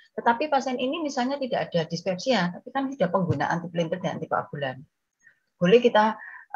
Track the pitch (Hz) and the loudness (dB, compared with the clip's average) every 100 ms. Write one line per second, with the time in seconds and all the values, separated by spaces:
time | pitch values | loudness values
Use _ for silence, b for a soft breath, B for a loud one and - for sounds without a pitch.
0 | b - 233 233 302 277 262 247 254 339 | b 0 2 2 2 0 0 -2 -2 -2
1 | 294 269 247 285 254 160 165 170 160 170 | -4 -2 -2 -2 -2 -2 0 -2 -2 -4
2 | 196 180 262 220 175 - 247 269 269 269 | -4 -2 0 2 0 -4 -8 -4 -4 -2
3 | 180 196 170 139 - 175 175 170 165 180 | 0 2 2 0 0 -2 -2 -4 -2 -2
4 | 170 147 156 - - 147 135 127 151 _ | -4 -6 -2 -4 -4 -6 -6 -8 -16 _
5 | _ _ b b _ - 175 233 240 214 | _ _ b b _ 0 6 6 8 4
6 | 220 214 B B - | 4 0 B B 0